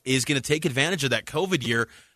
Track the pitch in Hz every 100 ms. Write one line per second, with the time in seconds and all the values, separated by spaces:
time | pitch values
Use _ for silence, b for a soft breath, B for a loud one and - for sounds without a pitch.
0 | 131 131 120 139 120 156 160 127 156 185
1 | 139 113 - 151 185 170 120 117 113 B
2 | B